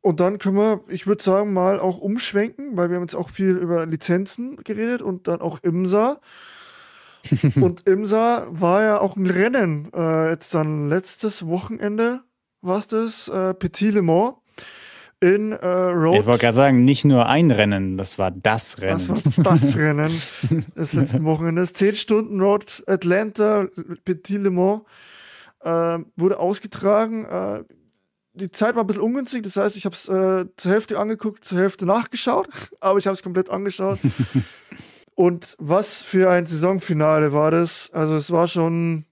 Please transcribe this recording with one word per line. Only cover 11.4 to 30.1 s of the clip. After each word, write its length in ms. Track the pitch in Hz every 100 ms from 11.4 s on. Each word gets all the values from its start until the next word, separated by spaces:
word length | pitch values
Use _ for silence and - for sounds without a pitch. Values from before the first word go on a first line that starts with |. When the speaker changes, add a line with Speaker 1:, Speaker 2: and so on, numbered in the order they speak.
| 165
Speaker 1:
Wochenende, 760 | 175 - 220 208 214 226 247 _ _ _ _
war's 240 | 180 190 208
das, 420 | 220 226 220 -
äh, 240 | 190 185
Petit 380 | 185 180 - 208
Le 100 | 208
Mans 320 | 170 165 226 - _ - - - - - - _
in, 320 | 180 202 214
äh, 140 | 214 180
Road. 540 | 180 180 175 160 190
Speaker 2:
Ich 60 | 113
wollte 200 | 120 120
grad 80 |
sagen, 300 | 127 139 127
nicht 200 | 127 139
nur 220 | 147 127 113
ein 240 | 139 170
Rennen, 480 | 107 104 101 95 95
das 200 | 95 -
war 120 | 95
das 500 | 92 107 113 - -
Rennen. 280 | 95 92 90
Speaker 1:
Das 0 |
war 360 | - - 127
das 320 | 175 170 139 -
Speaker 2:
<laughs> 0 |
Speaker 1:
Rennen 460 | 151 147 156 165 - - - 160 - -
des 160 | 156
letzten 300 | 143 135 -
Wochenendes. 500 | 156 156 165 165 180
Zehn 220 | - 202 214
Stunden 440 | - 214 214 196
Road 440 | 196 208 - - -
Atlanta, 800 | 190 180 185 214 202 208 214 190 - - 165
Petit 360 | - 180 - 202
Le 100 | 196
Mans, 320 | 180 185 214 220 - - - - - - _
äh, 380 | 165 165 170 170 160 -
wurde 220 | 175 196
ausgetragen, 880 | 175 202 208 - 196 208 220 226 -
äh, 380 | 180 190 214 - _ _ _ _ _ _ -
die 100 | 190
Zeit 240 | - 220
war 100 | 226
ein 20 | 202
bisschen 160 | 202
ungünstig, 400 | 220 254 254 254
das 140 | 208 190
heißt, 200 | 202 202
ich 80 |
hab's, 240 | 196 175
äh, 380 | -